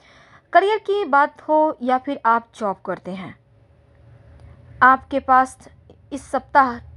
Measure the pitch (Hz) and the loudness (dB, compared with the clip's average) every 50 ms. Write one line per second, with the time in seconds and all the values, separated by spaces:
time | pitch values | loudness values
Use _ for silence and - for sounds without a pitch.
0 | _ _ _ _ _ _ _ - _ _ - 349 381 392 440 415 415 - 392 403 | _ _ _ _ _ _ _ -20 _ _ 2 2 2 2 -2 -2 -2 -4 -4 -4
1 | 403 294 262 277 294 285 294 - - - 302 311 311 311 294 - 240 254 254 254 | -2 0 2 0 0 0 -4 -12 -6 -2 0 2 2 0 -2 -6 -4 -4 -4 -2
2 | 262 285 285 - _ 226 233 233 226 _ _ - 226 202 185 - _ - 180 - | -4 -6 -10 -4 _ 0 0 0 -2 _ _ -8 -8 -8 -8 -8 _ -10 -10 -10
3 | _ - 185 190 190 147 - _ _ _ _ _ _ _ _ _ _ _ _ _ | _ -14 -14 -12 -14 -16 -18 _ _ _ _ _ _ _ _ _ _ _ _ _
4 | _ - - - _ - - - - - - - - - - - - 254 262 262 | _ -20 -20 -20 _ -20 -20 -20 -20 -20 -20 -20 -20 -20 -2 2 4 4 4 4
5 | - _ - 269 269 - 262 254 262 262 - _ - - _ _ _ _ - _ | -2 _ -8 -6 -2 2 2 2 2 0 -6 _ -20 -20 _ _ _ _ -20 _
6 | _ _ - 175 - - - 262 262 - - 294 262 247 240 240 - - - | _ _ -14 -14 -12 -6 -8 -8 -8 0 0 0 0 0 -2 -10 -16 -20 -20